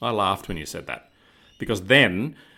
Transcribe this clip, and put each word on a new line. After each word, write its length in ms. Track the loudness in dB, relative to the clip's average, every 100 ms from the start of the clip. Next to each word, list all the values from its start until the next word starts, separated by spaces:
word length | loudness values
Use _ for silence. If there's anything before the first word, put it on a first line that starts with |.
I 100 | -4
laughed 360 | 0 0 0 -4
when 100 | -8
you 80 | -8
said 220 | -12 -10
that. 220 | -14 _ _ _ _ _ -12
Because 260 | -4 -4 4
then 500 | 6 6 2 -6 -8 -20